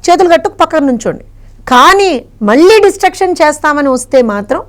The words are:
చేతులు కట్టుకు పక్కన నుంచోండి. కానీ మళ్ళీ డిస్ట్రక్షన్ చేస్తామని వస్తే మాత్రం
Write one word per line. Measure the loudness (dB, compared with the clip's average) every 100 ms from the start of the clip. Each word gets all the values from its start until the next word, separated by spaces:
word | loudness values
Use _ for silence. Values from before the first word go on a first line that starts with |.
| 0
చేతులు | 0 2
కట్టుకు | 0 -2
పక్కన | -6 -4 -2
నుంచోండి. | -2 -4 -6 -10 -14 -20 -20 -20 -2
కానీ | 2 4 2 0 -2 -8 -8
మళ్ళీ | -2 2 4 4
డిస్ట్రక్షన్ | 2 0 -4 -2 -4
చేస్తామని | 0 -2 0 -4 -2 -2
వస్తే | -4 -2 0
మాత్రం | 0 -4 -6 -8